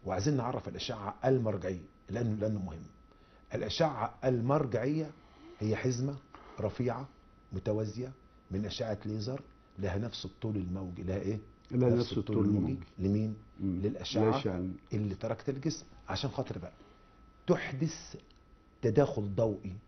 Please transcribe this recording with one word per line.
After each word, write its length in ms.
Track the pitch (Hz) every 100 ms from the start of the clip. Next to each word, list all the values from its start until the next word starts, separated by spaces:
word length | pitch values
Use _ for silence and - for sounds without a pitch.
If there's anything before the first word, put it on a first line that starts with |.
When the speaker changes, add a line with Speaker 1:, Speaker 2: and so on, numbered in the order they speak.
| 110
Speaker 1:
وعايزين 320 | - 101 143
نعرف 300 | 117 123 101
الأشعة 480 | - - 113 101 - 131
المرجعية 560 | 131 110 98 90 92 85 - -
لأنه، 260 | 104 120 107
لأنه 200 | 107 104
مهم. 240 | 92 78 82 - - - - - -
الأشعة 600 | - 107 - 160 127 113 - 131
المرجعية 840 | 127 117 147 135 110 127 151 156 - - - - -
هي 160 | 107 107
حزمة 400 | 127 120 135 143 - - - -
رفيعة 480 | 104 - 123 117 135 - - - -
متوازية 580 | 92 98 107 110 107 127 131 - - -
من 140 | 95 104
أشعة 320 | - 113 104 104
ليزر 360 | 107 104 135 - - - -
لها 180 | 95 92
نفس 280 | 117 - 98
الطول 300 | - 113 104
الموجي. 460 | 92 92 92 90
لها 140 | 90 95
إيه؟ 220 | 95 107 - - -
Speaker 2:
لها 180 | 123 123
Speaker 1:
نفس 100 | 120
Speaker 2:
نفس 180 | 120 -
Speaker 1:
الطول 180 | 104 107
Speaker 2:
الطول 80 | 101 104
Speaker 1:
الموجي. 180 | 82
Speaker 2:
الموجي. 120 | 90 87 -
Speaker 1:
لمين؟ 360 | 95 104 110 107 - -
Speaker 2:
مم. 200 | 98 90
Speaker 1:
للأشعة 400 | 101 - - 104 110
Speaker 2:
الأشعة. 340 | 127 131 92 92 92 -
Speaker 1:
اللي 220 | 107 104 -
تركت 340 | 113 113 -
الجسم. 360 | 131 156 147 - - -
عشان 200 | - 135
خاطر 280 | - 131 101
بقى 140 | 80 - - - - - - - -
تحدث 680 | 175 - 131 156 - - - - - - - - -
تداخل 540 | 117 107 139 - 104 95
ضوئي 380 | 113 101 98 95